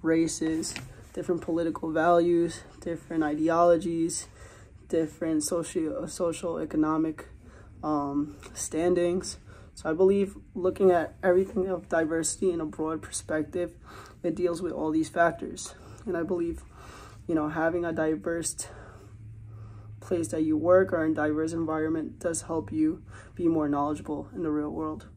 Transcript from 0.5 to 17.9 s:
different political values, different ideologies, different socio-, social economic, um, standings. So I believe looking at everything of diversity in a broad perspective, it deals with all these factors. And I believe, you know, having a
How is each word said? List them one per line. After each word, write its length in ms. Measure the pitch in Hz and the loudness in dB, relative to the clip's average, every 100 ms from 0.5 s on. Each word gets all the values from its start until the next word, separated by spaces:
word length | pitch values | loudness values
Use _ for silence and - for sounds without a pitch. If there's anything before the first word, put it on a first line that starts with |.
| 160 - - - - - | -2 -4 -8 -14 -18 -12
different 280 | - 180 170 | -8 -2 -2
political 500 | - 165 165 160 165 | 0 0 0 -2 -2
values, 720 | 156 165 170 170 170 170 165 - - | 2 6 6 6 4 2 -2 -16 -12
different 420 | 175 160 - 165 | -8 -8 -4 0
ideologies, 1040 | 151 151 160 165 175 170 170 165 165 - - - - - - - - | 0 2 2 6 8 6 4 0 0 -2 -10 -18 -20 -20 -20 -20 -2
different 540 | 165 156 - 165 156 | 0 0 -4 -2 0
socio-, 600 | 151 175 160 180 160 - 170 | 0 -4 -2 -4 -4 -4 -8
social 500 | - 175 160 175 165 | -2 -2 -2 -4 -4
economic, 720 | 156 156 156 156 160 156 - - - - - - | -2 0 2 2 0 -4 -14 -20 -20 -20 -20 -8
um, 520 | 156 151 143 143 147 - - | -2 -2 0 -2 -2 -8 -16
standings. 840 | - - 156 175 175 175 180 - - - - - | -10 -6 0 2 2 2 0 -6 -12 -18 -20 -20
So 160 | - 156 | -8 -4
I 40 | |
believe 440 | 160 190 202 196 - - | 4 6 6 2 -4 -12
looking 380 | - 180 - 190 | -2 -2 4 6
at 240 | 175 156 - | 6 2 0
everything 460 | 190 180 190 202 185 | 4 4 4 0 0
of 220 | 180 - | -2 0
diversity 640 | 165 160 165 156 - 190 | 0 2 0 -2 0 0
in 100 | 165 | 0
a 40 | 156 | -4
broad 360 | - 156 160 | -4 -4 -4
perspective, 760 | - - - 156 151 180 175 - - - - - | -6 -12 -4 -2 -2 -4 -6 -8 -20 -18 -18 -6
it 100 | 175 160 | -4 0
deals 260 | 180 170 | 0 0
with 100 | 175 | -4
all 200 | 147 156 | -2 0
these 180 | 156 156 | 0 0
factors. 680 | 175 170 160 - 175 - - - - 220 | 4 2 2 -10 -10 -12 -14 -18 -12 -6
And 100 | 170 | -4
I 80 | |
believe, 400 | 165 175 170 165 - - - - - - - | -2 -2 -2 -6 -14 -20 -18 -18 -18 -16 -2
you 80 | 160 | 0
know, 140 | 151 | 0
having 360 | 160 165 175 | 0 0 2
a 60 | 170 | -2